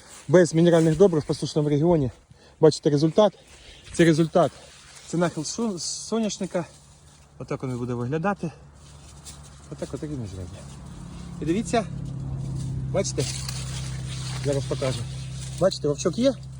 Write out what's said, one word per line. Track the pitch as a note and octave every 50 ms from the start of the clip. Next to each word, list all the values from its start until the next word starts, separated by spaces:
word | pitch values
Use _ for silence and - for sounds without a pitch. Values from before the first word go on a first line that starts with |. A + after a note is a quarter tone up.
| - - - - - -
без | D3 F3+ F3 D#3 D#3
мінеральних | D#3+ E3+ F3 E3 E3 D#3+ D#3+ D#3+ D3+
добрив | G3 G3 D#3 D3 -
в |
посушному | - D3+ - - - - D#3+ D3 D3
регіоні. | D3 C#3+ D#3 F3 F3 D#3 C3+ B2 - - _ _ - - - - - -
Бачите | D#3 D#3 - - - D#3+
результат? | C#3+ C#3+ D#3 D#3+ D#3 - G#3+ G3 - - - - - - - - - - - - -
Це | - E3+
результат, | E3+ D#3 D3+ E3+ D#3 - F3+ D#3+ C3+ - - - - - - - - - - - -
це | - E3
нахил | F3+ D#3+ - D#3+ D3
шо-, | - - - A#3 A3 F#3+ D#3+
соняшника. | - - - - - - G#3+ A3+ A3+ G3+ - - G3+ E3+ - F3+ E3 - - - - - - - - - - - - - - -
Отак | A#2+ - D3 - -
він | C3 B2+ A#2+
буде | B2 A#2+ B2
виглядати. | A#2+ A#2+ B2 D3 D#3+ E3 G3+ G3 - - D#3 - - - - - - - - - - - - - - - - - - - - - - - -
Отак, | D3 - F3 - -
отак | C3 D#3+ D3
він | D3+ C3
виглядає. | A2+ F#2+ F#2+ F#2 F2+ F2 F#2+ - - - - - - - - - - - - - - - - -
І | D3+
дивіться, | D3+ E3+ G#3+ A#3 - A#3+ A3+ G#3 - - - - - - - - - - - - - - - - - - - - -
бачите, | - F3+ F#3+ - - D#3 C3 - - - - - - - - - - - - - - - - - - - - - - - -
зараз | C#3+ C#3 C3+ B2+
покажу. | - - - C#3+ C3 C3 - - - - - - - - - - - - -
Бачите, | E3 F#3+ - - - D3
вовчок | D3 C3 - F#3 D#3 -
є, | B3 C4+ A#3 - - - - -